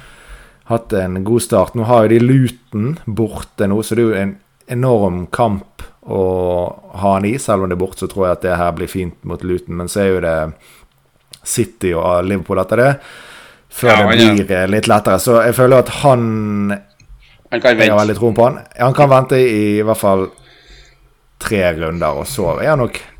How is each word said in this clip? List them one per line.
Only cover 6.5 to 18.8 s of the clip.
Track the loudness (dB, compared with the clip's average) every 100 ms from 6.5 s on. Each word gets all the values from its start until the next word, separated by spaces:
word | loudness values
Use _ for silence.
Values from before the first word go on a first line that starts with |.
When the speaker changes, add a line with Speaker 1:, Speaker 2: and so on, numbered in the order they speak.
| -2 -4 -8 -18
Speaker 1:
ha | -4 -2
han | 0
i. | 0 -4
Selv | -2 -2
om | -2
det | -4
er |
borte, | -6 -6
så | -8
tror | -2 -2
jeg | -2
at |
det | -2 -2
her | -2
blir | -4 -6
fint | -6 -8 -10
mot | -12 -10
Luton, | -6 -6 -6 -10
men | -8
så | -2
er | 0
jo | 0
det | -2 -2 -4 -10 _ -20 _ _ _ _ _ -20 -8
City | -4 -4 -4 -4
og | -2 0 0 0
Liverpool | -4 -4 -4
etter | -2 2
det, | 2 0 -8 -20 -20 -20 -20 _ _
før | -2 2
Speaker 2:
Ja, | 4
Speaker 1:
det | 4
Speaker 2:
han |
er | 4 4 4
Speaker 1:
blir, | 0
eh, | -2 0
litt | 0 2
lettere. | 2 2 0
Så | 2 2
jeg | 2
føler | 2 4 4
at | 2
han, | 0 2 2 0 -2 -4 -2 -2 -4 _ _ _ -20 _ _ -8
Speaker 2:
Han | 0
kan | 2 4
Speaker 1:
jeg | 4
har | 4
Speaker 2:
vente. | 2
Speaker 1:
veldig | 0
troen | 0
på | 2
han. | 2 0 -12
Han | -2